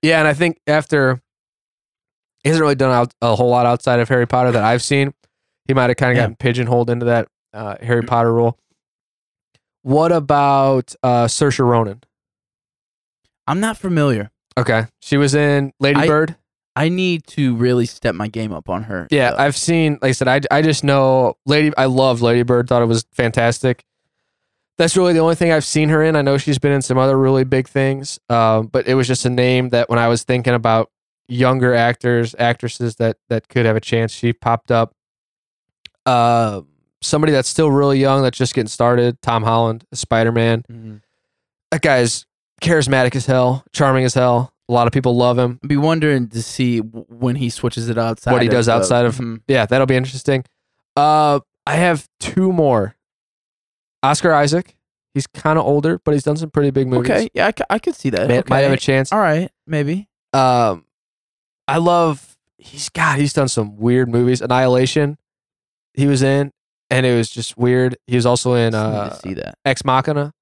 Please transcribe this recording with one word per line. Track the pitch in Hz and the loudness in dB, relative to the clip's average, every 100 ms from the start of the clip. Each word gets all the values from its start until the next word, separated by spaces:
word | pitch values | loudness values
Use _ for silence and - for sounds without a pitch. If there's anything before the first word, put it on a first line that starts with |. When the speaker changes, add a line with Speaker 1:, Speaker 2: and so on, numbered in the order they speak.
Speaker 1:
Yeah, | 156 165 | 2 2
and | 156 | 2
I | |
think | 147 170 - - | 0 -2 -4 -2
after, | 151 147 151 131 127 _ _ _ _ _ _ _ _ _ _ _ _ | -2 0 0 0 -2 _ _ _ _ _ _ _ _ _ _ _ _
he | 139 | -2
hasn't | 160 | 0
really | 156 | 2
done | 139 131 | 2 2
out, | 123 120 _ | 2 0 _
a | 120 104 | 0 2
whole | 123 | 2
lot | 123 | 2
outside | 120 120 - 120 | 2 0 0 0
of | 117 | 2
Harry | 127 120 | 0 2
Potter | 127 127 | 2 2
that | 117 | 2
I've | 107 123 | 2 0
seen. | - 139 139 - _ _ _ _ - | 0 0 -2 -6 _ _ _ _ -2
He | |
might | 135 123 | 0 2
have | 123 | 0
kinda | 127 | 0
Speaker 2:
Yeah. | 120 | 2
Speaker 1:
gotten | 113 113 | 0 -2
pigeonholed | 131 120 120 120 120 | -4 -2 0 0 0
into | 120 120 | -2 0
that, | 117 - _ _ | -2 -2 _ _
uh, | 107 107 98 | -14 -12 -10
Harry | 117 120 | -2 -2
Potter | 117 117 117 | 0 0 2
role. | 117 117 117 _ _ _ _ _ _ _ _ _ _ _ _ | 2 0 -2 _ _ _ _ _ _ _ _ _ _ _ _
What | 127 143 165 | -2 2 2
about, | 170 143 143 143 139 135 135 - - | 2 2 2 4 4 2 2 -2 -4
uh, | 127 120 117 | 0 2 0
Saoirse | - 147 127 | 0 0 2
Ronan? | 127 120 110 101 _ _ _ _ _ _ _ _ _ _ _ _ _ _ - | 2 2 0 -6 _ _ _ _ _ _ _ _ _ _ _ _ _ _ -6
Speaker 2:
I'm | 160 | -4
not | 220 214 | -4 -4
familiar. | 190 170 143 113 101 _ _ - | -4 0 0 0 -6 _ _ -6
Speaker 1:
Okay. | 123 113 113 _ | 0 0 -2 _
She | - 143 | -2 0
was | 143 | 2
in | 147 147 143 139 _ | 2 2 0 -2 _
Lady | 135 143 | 0 2
Speaker 2:
I | 156 | 2
Speaker 1:
Bird? | 151 156 165 _ _ _ - | 2 0 -6 _ _ _ -4
Speaker 2:
I | 156 | -2
need | 180 185 170 - | -2 -2 -4 -6
to | - 135 | -2 -2
really | 117 123 123 117 | 0 0 2 0
step | - 123 87 | -4 -6 -4
my | 104 | -8
game | 110 110 | -8 -8
up | 85 - | -10 -8
on | 92 | -8
her, | 110 95 82 | -6 -10 -4
Speaker 1:
Yeah, | 143 123 | 0 0
Speaker 2:
though. | - | 2
Speaker 1:
I've | 143 135 | 0 0
seen, | - 170 156 147 | -2 0 0 0
like | 135 | -2
I | |
said, | 131 127 | 0 0
I, | 135 143 | 0 2
I | 139 | 0
just | 156 147 | 2 0
know | 147 139 135 131 123 - - | 0 2 2 2 2 -2 -2
Lady, | 147 151 147 | 2 2 2
I | 135 | 0
love | 127 131 120 | 2 2 2
Lady | 120 120 | 2 2
Bird, | 120 120 120 | 2 0 2
thought | 123 | 0
it | 117 | 2
was | 113 - | 0 -4
fantastic. | - 120 113 117 117 127 123 _ _ _ _ _ _ _ _ _ _ | -4 -2 0 0 0 -2 -2 _ _ _ _ _ _ _ _ _ _
That's | 165 185 | 0 2
really | 180 | 2
the | 165 | 2
only | 160 165 | 2 2
thing | 170 | 2
I've | 156 | 0
seen | 143 156 151 | 0 -2 2
her | 156 | 2
in. | 156 156 | 2 0
I | |
know | 139 139 | 0 0
she's | 139 135 | 0 -2
been | 147 | 0
in | 139 | 0
some | 131 127 | 0 0
other | 131 135 | 2 2
really | 135 135 | 2 2
big | 131 131 127 | 0 -2 -2
things, | 139 135 135 135 - _ | -2 -2 -4 -8 -16 _
um, | 120 113 110 110 | 0 2 2 0
but | 131 117 | -4 0
it | |
was | 131 123 | 0 0
just | 127 | -2
a | 127 | -2
name | 123 127 127 127 | 0 2 2 0
that | 120 120 | -2 0
when | 120 | 0
I | 117 | 2
was | 117 | 0
thinking | - 123 120 | 0 -2 0
about | 120 113 113 110 _ _ _ _ | 0 2 0 -2 _ _ _ _
younger | 123 127 131 123 | 0 0 2 2
actors, | 120 117 120 123 120 117 - | 2 0 0 -2 0 -2 -2
actresses | 120 117 120 - 120 110 | -2 -2 -6 -6 -8 -2
that, | 113 110 _ | -4 -4 _
that | 113 _ | -6 _
could | - 113 | -2 0
have | 110 | 0
a | |
chance, | - 117 113 | -2 -2 -2
she | - 120 | -4 -4
popped | 117 - 117 _ | -2 -2 -2 _
up. | 117 113 _ _ _ _ _ _ _ _ _ - _ | 0 0 _ _ _ _ _ _ _ _ _ -20 _
Uh, | - 127 120 117 113 101 71 73 _ _ | -2 2 2 2 0 -4 -12 _ _ _
somebody | - 151 156 | -4 0 2
that's | 143 127 | 0 0
still | - 156 | 0 2
really | 139 143 135 | 2 2 2
young, | 135 135 | 2 2
that's | 131 - | 0 0
just | 131 | -4
getting | - 107 | -2 -4
started, | - 120 123 120 120 | 0 2 2 0 -2
Tom | - 117 | -4 -2
Holland, | 110 113 113 113 _ | 0 2 0 -2 _
Spider-Man. | 120 - 113 113 117 117 113 117 | -14 -2 0 2 2 0 0 -4
Speaker 2:
Mm-hmm. | 117 113 104 _ _ _ _ _ _ _ | -18 -18 -20 _ _ _ _ _ _ _
Speaker 1:
That | 160 | -2
guy's | 156 131 120 - - _ _ _ | 0 2 2 -2 -12 _ _ _
charismatic | 165 165 131 135 123 | 0 0 2 2 2
as | 135 123 | -2 0
hell, | 127 123 135 _ | 2 2 0 _
charming | - 143 131 | -2 2 2
as | 127 | 0
hell. | 131 123 120 127 _ _ | 0 2 0 -2 _ _
A | |
lot | 120 117 | 0 2
of | |
people | 135 131 | 0 0
love | 120 123 123 | 2 2 2
him. | 123 123 | -2 -4
Speaker 2:
I'd | 143 | -4
be | 143 | -2
wondering | 151 165 151 139 120 | 0 0 0 0 -2
to | 113 | -8
see | 113 - 127 117 | -10 -4 -2 -2
w-, | 110 113 - | -4 -12 -20
when | 117 123 123 | -6 -4 -2
he | 127 | -6
switches | - 120 - 117 | -4 -6 -6 -6
it | 113 | -4
outside | 117 113 - | -4 -4 -2
Speaker 1:
What | 123 | 0
he | 120 | 2
Speaker 2:
of | |
Speaker 1:
does | 123 117 | 2 2
Speaker 2:
the | |
Speaker 1:
outside | 117 113 123 | 0 2 2
of, | 120 127 | 0 -2
Speaker 2:
mm-hmm. | 117 113 - | -10 -12 -2
Speaker 1:
yeah, | 135 107 | 0 2
that'll | 127 131 | 0 2
be | |
interesting. | 131 131 131 - 135 127 _ _ _ _ - | 0 -2 -8 -2 -2 -4 _ _ _ _ 0
Uh, | 147 151 151 143 - _ - | 2 2 2 0 -4 _ -6
I | |
have | 151 175 156 - _ | 0 0 0 -6 _
two | - - 190 | -6 -2 0
more. | 180 147 117 101 - _ _ _ _ _ _ _ _ _ _ | 2 2 2 -2 -8 _ _ _ _ _ _ _ _ _ _
Oscar | 135 147 175 | -2 0 2
Isaac. | 156 143 165 - _ _ _ _ | 2 2 0 -4 _ _ _ _
He's | 139 - | -8 -8
kinda | - 156 156 | -6 -2 0
older, | 127 147 151 175 | 2 0 0 -4
but | - | -2
he's | 147 | -2
done | 143 151 | -2 -4
some | 160 | -4
pretty | 151 143 | -2 0
big | 135 131 | 0 0
movies. | 123 123 | -2 0
Speaker 2:
Okay, | 220 220 | -2 -2
yeah, | - 202 | -2 -2
I | - | -2
c-, | - | -4
I | 220 | -4
could | - | -4
see | 302 - | -6 -4
that. | 107 92 | -2 0
Speaker 1:
May-, | 123 - | 0 0
might | 131 | 0
have | 139 | 2
a | |
Speaker 2:
Okay. | 135 | 0
Speaker 1:
chance. | - 135 131 | 0 0 0
Speaker 2:
All | 208 | 0
right, | 190 156 185 _ - | 0 -2 -4 _ -8
maybe. | 156 143 180 202 _ _ | -4 -4 -6 -10 _ _
Speaker 1:
Um, | 135 131 123 117 87 _ _ _ _ _ _ _ _ - | 0 2 2 0 -2 _ _ _ _ _ _ _ _ -6
I | 151 | -2
love, | 175 175 165 143 - _ _ _ | 2 2 2 -2 -10 _ _ _
he's, | - 143 - | -20 -14 -12
God, | - 160 139 | -4 -2 0
he's | 143 | -2
done | - 135 | 0 -2
some | - 104 104 | -2 -6 -4
weird | 113 123 127 | 0 0 0
movies. | 117 123 127 | 0 0 0
Annihilation, | 123 123 131 127 131 - 147 151 _ _ _ _ _ _ _ | 0 0 2 2 0 0 -2 -6 _ _ _ _ _ _ _
he | - 143 | -2 0
was | 139 | 2
in, | 135 139 143 _ _ _ _ | 2 0 -2 _ _ _ _
and | 127 | 0
it | 127 120 | 2 0
was | 113 | -2
just | 123 117 - | -6 -12 -2
weird. | 123 127 127 123 - | 0 2 0 -4 -4
He | 123 | 0
was | 120 | 2
also | 120 127 | 0 0
in, | 123 117 | 0 0
Speaker 2:
Just | 110 107 | -2 -4
need | |
to | 107 | -4
Speaker 1:
uh, | 101 | -8
Speaker 2:
see | - - | -10 -12
that. | 95 - - - | -12 -12 -8 -4
Speaker 1:
Ex | 131 | -4
Machina. | 139 131 131 147 147 - | 0 -2 0 -4 -6 -10